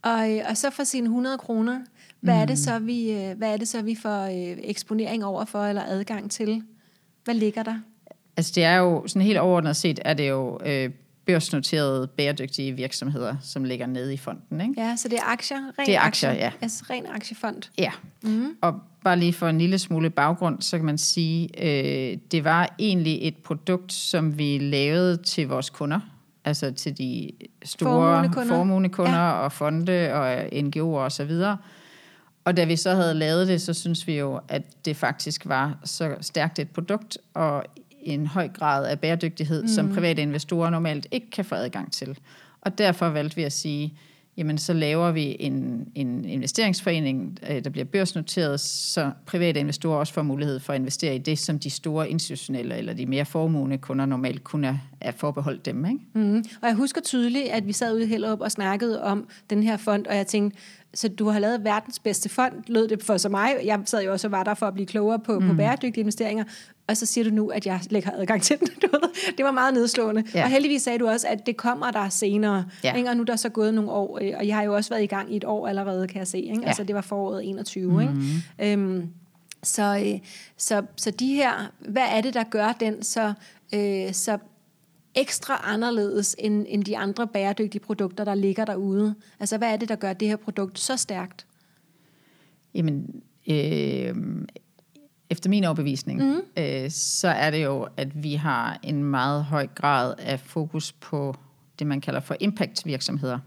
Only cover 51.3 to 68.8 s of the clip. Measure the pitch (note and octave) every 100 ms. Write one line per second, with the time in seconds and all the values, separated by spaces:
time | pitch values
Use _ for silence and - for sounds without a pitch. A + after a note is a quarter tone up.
51.3 | D3+ - D3+ C#3+ - E3 D#3 D#3 E3 -
52.3 | C3 - C3 A#2+ A#2 A2+ A#2 B2+ C3+ C#3+
53.3 | E3 D#3+ D#3 C3+ C3+ C3+ C3+ C3+ C3 B2+
54.3 | C3 - - C#3 C#3 - - - - D3
55.3 | C#3+ C#3+ C3 - A#2+ D#3+ C4+ - A3 G#3
56.3 | G#3+ A3 - A#3+ A3 C4+ E4 E4+ B3+ A#3+
57.3 | B3+ C4+ A3+ G3+ G#3 A#3 A3+ A3+ A3 A3
58.3 | G#3+ G#3+ G#3+ G3 G3+ A#3 A3 G3+ G3+ -
59.3 | - _ G#3 G#3+ G#3 G#3+ G3+ G#3 G3+ G3
60.3 | G#3+ G#3 - - - _ - A3+ - G#3+
61.3 | G#3+ G#3 A#3+ G#3 G#3 A3 - A3 G#3 G3+
62.3 | - B3+ - A3+ A#3 A3 G#3+ - G#3 G#3
63.3 | G3 A3 C4+ G#3 G#3 G3+ A3+ F#3+ G3 G#3+
64.3 | G3 F#3+ G#3 G#3+ F#3+ F#3+ G#3+ G#3 A3+ A3
65.3 | G#3 F#3 E3 G#3+ C4 B3+ A3+ G#3+ G#3 A3
66.3 | G#3+ G#3+ - - _ - A3 A3 - A3
67.3 | G#3+ G#3+ - G3 F#3 F#3 G#3 F#3+ - F#3
68.3 | A3 - D4 E4+ -